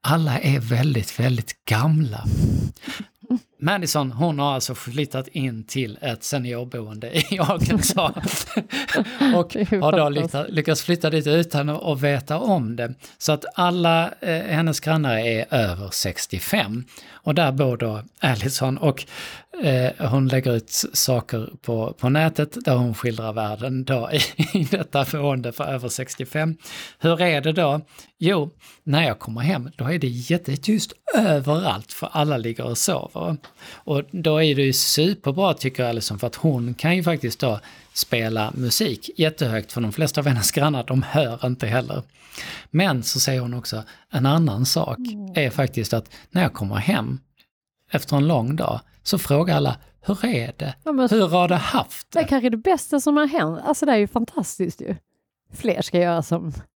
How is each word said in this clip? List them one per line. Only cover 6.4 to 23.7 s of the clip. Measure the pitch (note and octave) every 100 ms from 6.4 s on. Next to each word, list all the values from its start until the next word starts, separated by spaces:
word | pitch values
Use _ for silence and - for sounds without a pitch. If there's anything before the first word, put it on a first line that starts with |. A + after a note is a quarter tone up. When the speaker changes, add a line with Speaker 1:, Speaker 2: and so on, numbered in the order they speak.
| B2 A#2+ B2 B2 G#2+ G#2+ A#2 D#3 -
Speaker 1:
i | F#3+
Arkansas. | D#3 G3+ - A3+ - F#3+ D#3 - - - -
<laughs> | - - C4+ C#4 G#3 G#3+ B3 C4+ G3
Och | F3
Speaker 2:
Det | A3+ G#3
är | G3+
Speaker 1:
har | D3+
då | F3
Speaker 2:
fantastiskt. | D3 C#3+ E3
Speaker 1:
lyckats, | C#3 D3+
lyckats | D#3+ D3+ D#3+
flytta | - F3 D#3+
dit | D#3 C#3+
utan | D#3+ E3 D3 D3
att, | D3+
att | F#3 C#3
veta | C#3+ C#3+ C#3+ D#3
om | A#3 F#3 A2+ A#2+
det. | A#2+ B2+ - -
Så | -
att | D3+ - -
alla, | F3+ F3+ E3+ E3 E3 -
eh, | F3+ E3
hennes | - D#3 E3 C#3+
grannar | D#3 D#3+ C#3+ A2+
är | A#2 A2+ A#2
över | C3+ G#2 F2+ G2+
sextiofem. | - G2 - - F#2 - G#3 G2+ A2+ B2+ - -
Och | - - D3+
där | D3+
bor | C3+ C3+ A#2+
då | A#2 G#2+ - _
Allison | D3+ A2+ G#2+ - C3 C3+
och, | D#3 C3 - - - - _ F4+
eh, | F3 B2+ B2+ - A#2
hon | C3+ C3
lägger | C3 B2+ A#2
ut | -
s-, | - - -
saker | - B2 - A#2 A2 -
på, | - A2+ A2
på | - B2+
nätet | D3 D#3+ D#3+ D3+ A#3+ -
där | B2
hon | B2
skildrar | A2 B2 A2+ A2
världen | G#2+ G#2+ A2 C3